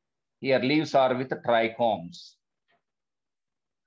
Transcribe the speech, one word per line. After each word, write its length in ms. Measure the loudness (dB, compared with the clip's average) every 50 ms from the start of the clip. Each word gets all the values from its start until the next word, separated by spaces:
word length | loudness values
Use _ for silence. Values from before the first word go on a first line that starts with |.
| _ _ _ _ _ _ _ -8
here 200 | -2 0 0 2
leaves 360 | 2 2 0 0 0 2 2
are 200 | 2 4 4 2
with 140 | -2 -4 -6
trichomes. 1080 | -8 -6 -2 0 2 2 2 0 -2 -2 -2 -2 -2 -4 -8 -14 -18 -18 -20 -20 _ _ _ _ _ _ _ _ _ _ _ _ _ _ _ _ _ _ _ _ _ _ _ _ _ _ _ _ _ _ _